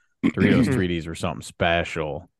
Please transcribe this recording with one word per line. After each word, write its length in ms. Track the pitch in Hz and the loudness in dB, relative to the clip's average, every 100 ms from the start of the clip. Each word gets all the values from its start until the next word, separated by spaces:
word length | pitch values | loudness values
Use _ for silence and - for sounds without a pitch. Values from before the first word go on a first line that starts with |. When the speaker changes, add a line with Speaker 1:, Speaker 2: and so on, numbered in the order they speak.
| _ _ | _ _
Speaker 1:
Doritos 420 | - - 98 - 120 | -2 2 4 4 4
Speaker 2:
<clears throat> 60 | |
Speaker 1:
three 160 | 127 90 | 2 0
Ds 180 | 85 82 | -2 -6
were 80 | |
something 280 | 85 90 58 | -6 -6 -6
special. 840 | - - 87 85 82 82 76 69 - | -12 -2 2 2 0 -4 -6 -8 -12